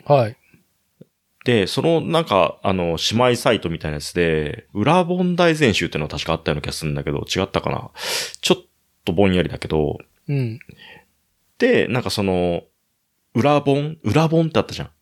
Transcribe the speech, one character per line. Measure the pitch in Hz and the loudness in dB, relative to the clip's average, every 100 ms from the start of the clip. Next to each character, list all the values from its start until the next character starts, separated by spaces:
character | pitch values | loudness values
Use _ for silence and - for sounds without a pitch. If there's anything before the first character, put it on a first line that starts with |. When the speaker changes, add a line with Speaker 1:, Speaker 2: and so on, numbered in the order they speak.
| - | 2
Speaker 1:
は | 143 110 | 2 2
い。 | - _ _ _ _ _ - - _ _ _ - | -6 _ _ _ _ _ -20 -20 _ _ _ 0
Speaker 2:
で、 | 117 95 | 2 2
そ | - | 0
の | 156 165 | 0 0
な | - 165 | 0 -2
ん | 165 | 2
か、 | 98 82 - | 2 2 0
あ | 101 | -2
の、 | 95 85 82 - | 0 -2 -2 -2
姉 | 110 | 2
妹 | 123 123 | 2 2
サ | 139 | 2
イ | 107 | 0
ト | 85 | -2
み | 82 | -6
た | 78 | -6
い | |
な | 76 | -6
や | |
つ | - | -4
で、 | 90 85 78 76 - - | 0 2 2 -2 -6 -8
裏 | 101 113 180 | -2 2 2
本 | 170 180 180 175 | 2 0 0 2
大 | 175 156 | 2 4
全 | 135 | 2
集 | 92 85 | 2 -2
っ | |
て | 76 | -4
い | |
う | |
の | 76 | -6
は | |
確 | 76 - | -6 -4
か | |
あ | 82 | -2
っ | |
た | - | -2
よ | |
う | 73 | -4
な | |
気 | 73 | -4
が | |
す | - 78 | -6 -6
る | |
ん | 73 | -4
だ | |
け | 71 | -4
ど、 | 71 | -6
違 | - 95 | -4 -4
っ | 95 | -2
た | - | -2
か | - | -2
な？ | - - - - - - - | -6 -8 -12 -8 -6 -8 -4
ち | - | 0
ょ | 180 | 0
っ | - _ _ _ | -4 _ _ _
と | - | -2
ぼ | 87 98 | 2 4
ん | |
や | 90 | 2
り | 78 | 0
だ | - | -4
け | - | -2
ど。 | 80 76 - - _ - | 0 0 -4 -12 _ -6
Speaker 1:
う | |
ん。 | 143 120 113 - - - - _ _ _ _ _ - | -4 -4 -8 -16 -20 -20 -20 _ _ _ _ _ -2
Speaker 2:
で、 | 247 165 - | 2 2 2
な | 123 | -2
ん | |
か | - | -2
そ | - | -2
の、 | 98 92 90 85 - _ _ _ _ _ _ | 0 0 0 -2 -8 _ _ _ _ _ _
裏 | 117 135 147 | 0 2 2
本？ | 143 139 151 156 | 2 0 -2 -6
裏 | - 135 160 | 0 2 4
本 | 165 165 | 2 2
っ | |
て | 107 | 0
あ | |
っ | - | -2
た | |
じ | - | -6
ゃ | 135 | -12
ん。 | _ | _